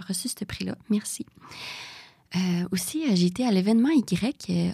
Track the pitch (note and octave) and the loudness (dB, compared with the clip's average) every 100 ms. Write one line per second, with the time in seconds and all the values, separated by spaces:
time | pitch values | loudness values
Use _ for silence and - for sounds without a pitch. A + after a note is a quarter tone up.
0 | F3+ F#3 B3+ - G#3 - F#3+ - - G#3 | -6 -6 -6 -8 -8 -8 -6 -8 -2 -2
1 | - - - - - - - - - - | -2 -10 -12 -16 -20 -16 -14 -14 -16 -18
2 | - _ _ F3+ F#3 F3 F3+ F#3 - D#4 | -20 _ _ -2 0 0 0 -2 -2 -2
3 | D#4 F#3 F3+ F3+ B3+ F#3+ F#3+ A3+ B3+ D#4+ | 2 4 4 2 2 2 4 4 6 4
4 | G#3 F3 A3 - - F3 F3 | 2 0 -2 -4 -2 0 0